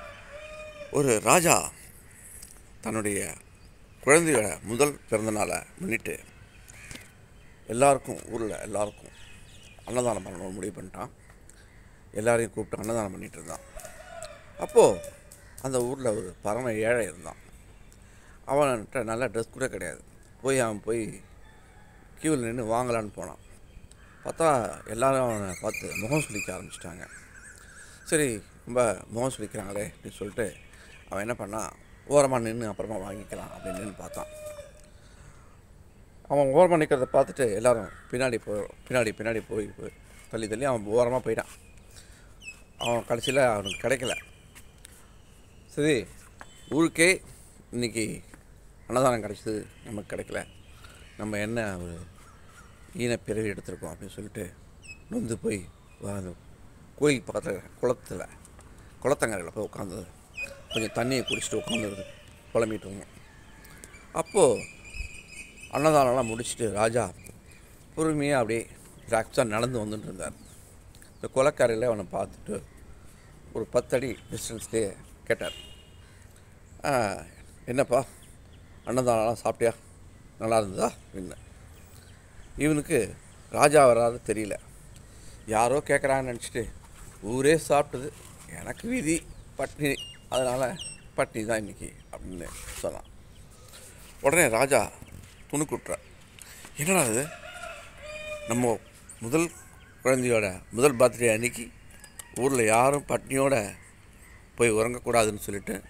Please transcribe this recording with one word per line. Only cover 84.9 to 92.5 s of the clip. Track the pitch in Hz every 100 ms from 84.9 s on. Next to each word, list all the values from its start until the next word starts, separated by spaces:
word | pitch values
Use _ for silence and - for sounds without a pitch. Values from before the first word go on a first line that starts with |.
| - - - - - -
யாரோ | 107 120 139 -
கேட்குறான்னு | 139 139 135 131
நினச்சிட்டு, | 117 - 127 104 - - - - -
"ஊரே | 101 127 139 160 -
சாப்பிட்டது, | 147 147 127 127 - - - - 82
எனக்கு | - - 233
விதி | 254 151 165 - - - -
பட்னி, | 135 - 147 135 - - -
அதனால | 123 127 127 131 190 - - - -
பட்னி | 135 117 107
தான் | 110
இன்னைக்கு" | 101 92 67 - -
அப்படின்னு | - 95 90 82